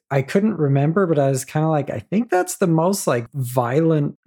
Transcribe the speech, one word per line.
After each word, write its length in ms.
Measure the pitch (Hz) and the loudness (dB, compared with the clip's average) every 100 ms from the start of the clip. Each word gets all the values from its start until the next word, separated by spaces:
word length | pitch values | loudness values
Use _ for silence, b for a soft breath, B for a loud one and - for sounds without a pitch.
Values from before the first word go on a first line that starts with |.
| - | -4
I 100 | 139 | -4
couldn't 360 | 139 202 214 170 | 0 0 0 0
remember, 480 | 143 139 147 165 185 | 2 2 2 2 2
but 120 | 147 | 2
I 120 | 139 | 2
was 120 | 135 | 0
kinda 240 | - 151 156 | -2 -2 0
like, 200 | 151 143 | 0 -2
"I 100 | - | -8
think 280 | - 190 240 | -4 -2 0
that's 280 | 359 349 - | -2 -2 -2
the 80 | 185 | 0
most, 400 | 160 175 196 - | 2 2 0 -2
like, 200 | 123 117 | -2 -4
violent 840 | 143 123 127 120 135 165 156 143 - | -6 -4 -2 0 2 2 2 0 -4